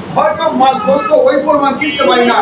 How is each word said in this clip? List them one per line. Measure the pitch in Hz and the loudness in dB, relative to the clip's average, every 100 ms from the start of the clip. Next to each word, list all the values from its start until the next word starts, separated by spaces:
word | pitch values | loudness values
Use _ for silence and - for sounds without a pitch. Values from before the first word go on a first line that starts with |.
| - - | -8 -2
হয়তো | 311 302 320 | -2 -2 -2
মাছ | 247 262 262 - | 0 0 0 0
গোস্ত | 277 277 | -2 2
ওই | 302 254 294 302 | 2 2 2 0
পরিমাণ | 294 277 | 0 0
কিনতে | 254 311 - | -2 -4 -2
পারি | - 247 240 | 0 2 2
না, | 226 | 0